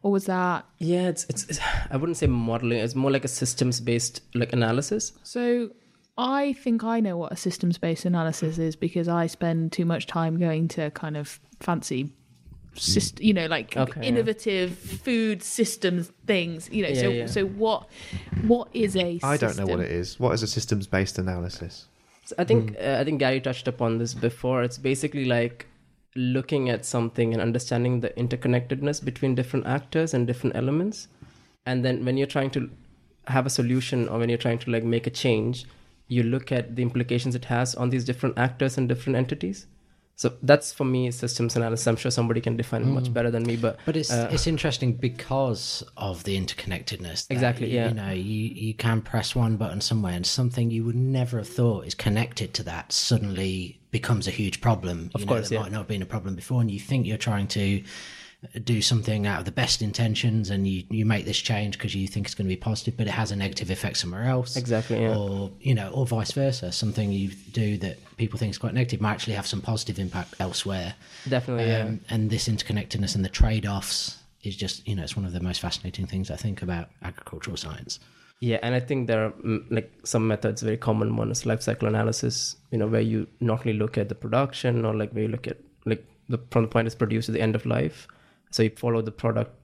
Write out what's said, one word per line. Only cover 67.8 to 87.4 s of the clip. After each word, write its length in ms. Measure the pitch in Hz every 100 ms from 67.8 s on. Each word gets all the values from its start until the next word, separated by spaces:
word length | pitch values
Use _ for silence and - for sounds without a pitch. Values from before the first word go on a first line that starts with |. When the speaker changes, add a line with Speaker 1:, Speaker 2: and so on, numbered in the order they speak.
| 95 - - -
Speaker 4:
people 220 | 113 -
think 100 | 110
is 80 | 95
quite 160 | 117
negative 260 | 113 123 104
might 120 | 107
actually 220 | 104 -
have 120 | 104 -
some 140 | 104
positive 400 | 95 110 - 95
impact 340 | 95 87 87 -
elsewhere. 540 | 95 85 98 95 87 - - - -
Speaker 2:
Definitely, 380 | 127 123 120 117
yeah. 140 | 113
Speaker 4:
Um, 160 | 110 110 -
and 220 | 117 110
this 180 | 110 -
interconnectedness 640 | 107 - 104 101 101 98
and 100 | 101
the 40 | 95
trade-offs 880 | - 110 110 101 98 - - - - - _
is 140 | 107 95
just, 320 | 92 - -
you 80 | 101
know, 80 |
it's 100 | 85 -
one 80 |
of 80 | 95
the 80 | 87
most 200 | 90 90
fascinating 460 | 92 - 92 - 95
things 220 | 95 95
I 80 | -
think 260 | 110 95
about 260 | 90 87 82 _
agricultural 540 | 92 90 - - - 87
science. 440 | 82 76 - - - - - _
Speaker 2:
Yeah, 180 | 120 113
and 100 | 117
I 60 | 123
think 260 | 123 139 120
there 180 | 113
are, 60 | 110
mm, 340 | - - 107 -
like, 220 | 117 - -
some 240 | - 117 110
methods, 360 | 107 110 107
very 140 | 110 107
common 380 | - 110 107
one 160 | 113 107
is 160 | 113 113
life 160 | 110
cycle 240 | - 110 107
analysis, 720 | 107 110 113 117 117 - - _
you 60 | 113
know, 100 | 107
where 120 | 113
you 280 | 110 110 110 -
not 220 | 120 113
only 140 | 120
look 220 | 107 107 120
at 120 | 101
the 80 | -
production 680 | - 117 139 - 127 120
or, 120 | 113 110
like, 160 | 107
where 100 | 117
you 60 | 107
look 180 | 110 -
at, 120 | - - _ -
like, 180 | 110 - _ _
the, 100 | 123 -
from 120 | 123
the 60 | 113
point 180 | 117 113
it's 100 | -
produced 300 | 110 110 117
to 60 |
the 80 | 110